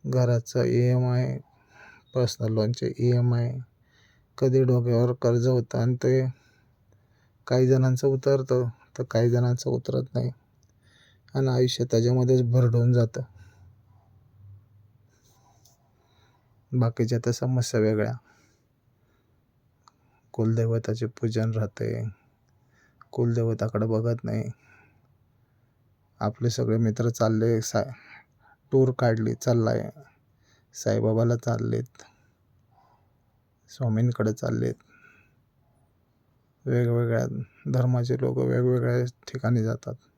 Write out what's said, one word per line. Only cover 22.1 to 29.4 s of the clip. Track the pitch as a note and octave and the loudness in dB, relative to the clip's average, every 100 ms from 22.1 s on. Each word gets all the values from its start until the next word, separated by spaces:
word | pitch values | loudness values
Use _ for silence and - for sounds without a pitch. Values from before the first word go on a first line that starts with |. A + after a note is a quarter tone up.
| - _ _ _ _ _ _ _ _ - | -10 _ _ _ _ _ _ _ _ -14
कुलदैवताकडे | - A#2+ A#2 A2+ A2+ A2 G#2+ A2 | -4 -2 0 -2 -2 -2 -2 -2
बघत | A2 A#2 A#2 | 0 -2 -4
नाही. | A2+ A2 A#2 - _ - _ _ _ _ _ _ _ _ _ _ _ _ _ _ | -4 -6 -6 -12 _ -20 _ _ _ _ _ _ _ _ _ _ _ _ _ _
आपले | G#2+ - A#2+ | -4 -2 -4
सगळे | A2+ A#2 A2 | -2 0 2
मित्र | A2+ G#2+ A#2 | 0 0 -2
चालले, | A2+ A2+ A2 A2+ A2+ | 0 0 2 2 0
सा-, | A2 - G2+ A#2+ - - _ _ _ _ _ | 0 -4 -4 -10 -20 -20 _ _ _ _ _
टूर | C3+ C3 B2+ | 2 2 2
काढली, | B2 A2+ A2 | 0 2 -2
चाललाय, | A#2 | -2